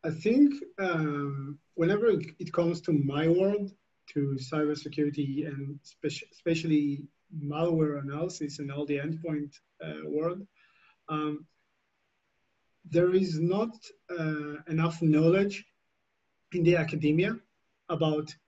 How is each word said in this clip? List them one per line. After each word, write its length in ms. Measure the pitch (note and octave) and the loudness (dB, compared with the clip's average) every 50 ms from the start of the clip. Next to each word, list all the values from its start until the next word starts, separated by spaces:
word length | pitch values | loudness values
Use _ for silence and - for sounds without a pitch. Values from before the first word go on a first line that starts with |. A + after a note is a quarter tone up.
| - | -4
I 80 | D#3+ | -6
think, 420 | D#3+ - - G#3+ A#3 C#4 D4 C#4 - - - - - | -6 -2 0 2 6 6 6 6 4 0 -10 -14 -8
um, 800 | - G3 F#3 E3+ D#3+ D#3 D3+ D3 C#3+ C#3+ C#3+ C#3 C#3 C#3 C#3 D3 - _ _ _ | -4 -2 -2 0 0 0 0 -2 -2 -4 -4 -6 -8 -8 -10 -12 -14 _ _ _
whenever 340 | - E3 F3 G3+ G#3 A3+ | 0 2 2 2 4 4
it, 200 | A#3 G3 D#3 D#3 - - _ | 2 2 2 -2 -6 -10 _
it 140 | E3+ - - | -10 -4 -2
comes 260 | - E3+ E3 E3+ - | 0 0 0 0 -2
to 100 | - - | 0 2
my 360 | D#3+ C#3+ C3+ C#3 C#3 D3 D#3 | 2 2 2 2 0 2 4
world, 440 | E3 E3+ F3+ F#3+ G3 G#3 G#3 G3+ G3 - _ _ _ _ _ _ - - | 4 4 4 4 2 2 0 -4 -6 -10 _ _ _ _ _ _ -8 -4
to 240 | D3+ C#3+ C#3 C#3 C3 | -2 -2 0 -2 -4
cybersecurity 1080 | B2+ - D#3+ D3+ D3+ D3 D3+ D3 - D3 - D#3 D3+ D3 C#3+ D3+ C#3+ C3+ C3+ C#3+ D3+ | -6 -4 -2 -2 0 0 -2 -4 -6 -8 -2 -2 -2 0 0 -2 -4 -2 -2 -4 -4
and 320 | D#3 C#3 C#3 C#3 C#3 C#3+ C#3+ | -4 -6 -8 -8 -10 -10 -12
spec-, 480 | _ - - _ - D3 - - - _ | _ -20 -20 _ -6 -6 -6 -6 -12 _
especially 760 | _ - _ E3+ E3 D#3+ E3 E3 D#3 D3 D3 C#3+ C#3+ C#3 - - _ _ _ _ - D#3 C#3+ | _ -6 _ 0 0 0 2 2 2 2 2 0 -2 -4 -8 -14 _ _ _ _ -12 -8 -8
malware 560 | C#3+ D3 D#3 E3+ F3 E3 D#3+ D#3 D3+ C#3+ C#3+ C#3 | -6 -2 0 0 2 2 2 2 0 0 -4 -6
analysis 560 | C#3 C#3+ D3+ E3+ F#3 - - D#3 C#3+ - - | -8 -6 -6 -6 -6 -6 -8 -8 -8 -8 -8
and 120 | D3 C#3 | -10 -8
all 140 | C#3 D3 D3 | -6 -6 -4
the 140 | C#3+ D3 C#3 | -2 -2 -4
endpoint, 520 | C#3+ D3+ D#3+ D#3+ E3 E3 D#3 D3 D3 C#3+ - - _ _ _ _ E3 | -2 -4 -6 -6 -6 -4 -4 -4 -6 -8 -12 -20 _ _ _ _ -12
uh, 240 | D#3 D3+ D3+ D#3 | -10 -10 -10 -8
world, 380 | D3+ D3 D3 D#3 E3+ F3+ G3 G3 _ _ _ _ _ _ _ _ _ _ _ _ - | -6 -4 -2 -2 -2 -4 -6 -12 _ _ _ _ _ _ _ _ _ _ _ _ -6
um, 360 | D#3 D3+ D3+ D3+ D3+ D3+ D#3+ _ _ _ _ _ _ _ _ _ _ _ _ _ _ _ _ _ _ _ _ _ _ _ _ _ _ _ _ | -6 -4 -2 -4 -4 -6 -10 _ _ _ _ _ _ _ _ _ _ _ _ _ _ _ _ _ _ _ _ _ _ _ _ _ _ _ _
there 280 | E3+ D3 E3+ F3+ F3+ F#3 | 0 2 4 4 6 4
is 240 | F#3+ F#3+ F3 D#3+ D3+ | 4 2 2 0 0
not, 340 | E3 F3 F#3 G3+ A3 A#3 A3 - - - - _ _ _ | 0 2 2 0 0 -2 -4 -12 -20 -20 -20 _ _ _
uh, 460 | F3 E3+ D#3+ D#3 D#3 D3+ D3 D3 D3 D3+ - | -8 -6 -4 -4 -4 -4 -6 -8 -10 -12 -8
enough 340 | E3 D#3+ D#3+ E3 E3 - - | -4 -2 0 0 0 0 2
knowledge 640 | E3+ D#3 D3+ D3+ D#3 E3 F3+ G3 G3+ G3+ G3 - - _ _ _ _ _ _ _ _ _ _ _ _ _ _ _ _ _ | 4 4 6 6 6 6 6 6 4 2 -2 -8 -14 _ _ _ _ _ _ _ _ _ _ _ _ _ _ _ _ _
in 100 | - F3+ E3 | -2 2 4
the 120 | F3 F3 | 4 4
academia 600 | E3 D#3 - - D3+ D3+ D3 D3+ E3 F#3 G#3+ A3+ - _ _ _ _ _ _ _ _ _ _ | 4 2 0 -4 0 2 2 4 4 2 2 -2 -6 _ _ _ _ _ _ _ _ _ _
about 440 | E3+ C#3+ D#3+ D#3 D3+ D3+ D3+ D3+ - _ _ | -2 0 2 2 2 0 -2 -6 -12 _ _